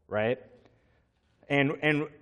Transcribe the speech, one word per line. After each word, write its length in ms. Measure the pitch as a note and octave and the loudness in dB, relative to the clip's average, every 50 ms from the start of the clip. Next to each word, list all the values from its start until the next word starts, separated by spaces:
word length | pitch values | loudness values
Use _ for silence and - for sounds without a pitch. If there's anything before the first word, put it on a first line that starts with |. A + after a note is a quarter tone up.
| _ | _
right? 320 | - G2 G#2+ G#2+ A2+ B2+ - - - - - - _ _ _ _ _ _ _ _ _ _ _ _ _ _ _ _ - | -6 -2 -2 0 0 -2 -4 -6 -14 -20 -20 -20 _ _ _ _ _ _ _ _ _ _ _ _ _ _ _ _ -2
And, 240 | C#3+ C#3+ C#3 C#3+ E3 - - | 2 2 2 2 0 0 0
and 240 | D#3 D3+ D3 D#3 - - - | 0 0 0 -2 -6 -10 -8